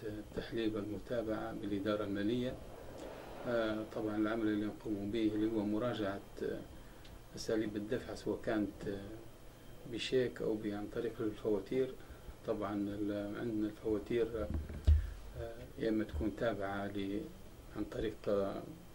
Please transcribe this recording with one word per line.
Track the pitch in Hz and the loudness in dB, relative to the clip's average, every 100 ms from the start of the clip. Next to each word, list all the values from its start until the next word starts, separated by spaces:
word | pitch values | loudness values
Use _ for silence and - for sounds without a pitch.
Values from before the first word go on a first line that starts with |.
التحليل | 113 107 107 - - 117 110 107 | -6 -6 -6 -6 -2 0 2 0
والمتابعة | 101 104 - 120 110 110 113 | -2 -4 -2 -2 0 0 -2
بالإدارة | 113 104 101 104 104 | -4 -2 0 2 2
المالية. | 98 101 101 123 123 123 - - - - - - - - 123 | 2 0 2 2 0 -2 -8 -12 -10 -10 -10 -10 -10 -6 0
آه، | 117 110 110 110 | 2 4 2 -2
طبعًا | - 110 107 | -2 0 2
العمل | 107 117 107 | 2 4 4
اللي | 104 104 | 4 2
نقوم | 95 117 101 101 | -2 -2 -2 0
به | 113 110 | 2 4
اللي | 104 110 113 | 4 4 4
هو | |
مراجعة، | 101 107 123 110 98 98 - - | 2 2 2 2 0 -2 -6 -4
آه، | 110 - - - - - - - - - | -2 -2 -6 -12 -14 -14 -14 -14 -10 -6
أساليب | - 110 110 104 | 2 2 2 0
الدفع، | 101 123 - | 0 0 -2
سواء | 104 - 101 | -4 -2 0
كانت، | - 110 101 - 107 | 2 2 2 0 -4
آه، | 101 101 - - - - - - - - | -4 -6 -10 -12 -14 -14 -14 -14 -12 -6
بشيك | 113 - 131 120 - | -4 2 4 4 2
أو | 110 | 0
ب-، | 110 110 | 0 0
عن | 104 104 | -2 -2
طريق | 120 113 - | -2 -2 0
الفواتير. | 113 101 113 104 95 131 131 - - - - - - | -2 0 2 2 2 2 2 -2 -10 -12 -12 -6 -2
طبعًا | 107 101 | 0 0
ال-، | 104 101 101 104 104 101 110 | 2 0 0 0 0 -2 -2
عندنا | 120 107 107 | 0 2 0
الفواتير، | - 113 107 - 120 110 113 104 - - - - - - - - - | 0 0 0 2 2 2 2 0 -2 -2 4 8 8 6 -4 -8 -8
آه، | 117 117 123 - | -6 -8 -10 -2
يا | 113 | 2
إما | 110 | 2
تكون | 107 - 110 - | 2 0 -2 0
تابعة | 120 101 98 101 101 | 0 0 0 -2 -2
ل-، | 101 98 101 - - - - - 107 | -2 0 -2 -4 -8 -14 -14 -8 -4
عن | |
طريق، | 107 - 110 - - | -4 0 -2 0 2
آه، | 101 98 104 - - - | 4 4 0 -6 -10 -14